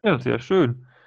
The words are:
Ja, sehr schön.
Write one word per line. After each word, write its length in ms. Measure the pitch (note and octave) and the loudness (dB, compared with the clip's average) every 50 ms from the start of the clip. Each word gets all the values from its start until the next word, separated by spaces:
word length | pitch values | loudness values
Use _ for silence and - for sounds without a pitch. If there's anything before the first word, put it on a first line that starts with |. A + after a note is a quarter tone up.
| - | -2
Ja, 140 | G#3+ D#3 | -2 0
sehr 220 | A#2+ B2 B2 A#2 A#2 | 0 0 -2 -4 -4
schön. 460 | B2+ - F#3+ F#3 D#3 A#2+ B2 - - - _ _ _ | -2 0 2 2 2 0 -2 -6 -14 -20 _ _ _